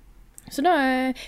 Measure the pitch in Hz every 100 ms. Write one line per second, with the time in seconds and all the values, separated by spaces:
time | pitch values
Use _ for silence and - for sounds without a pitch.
0 | - - - - - - 320 320 262 262
1 | 262 254